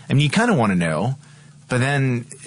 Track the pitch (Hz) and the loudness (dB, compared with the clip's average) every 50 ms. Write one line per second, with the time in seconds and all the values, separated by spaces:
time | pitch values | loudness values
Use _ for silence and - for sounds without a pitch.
0 | - - 135 135 151 143 - 202 233 247 202 135 113 104 92 87 85 82 78 76 | -6 -2 0 2 2 2 2 0 2 2 2 2 2 2 2 0 0 0 -2 -2
1 | 101 131 139 - - - - - - - - - - - 127 123 127 139 143 139 | -2 -4 -4 -6 -10 -20 -20 -20 -20 -20 -20 -16 -8 -4 -2 0 0 0 0 0
2 | 135 131 123 117 113 - - - - | 0 0 -2 -4 -6 -10 -18 -20 -20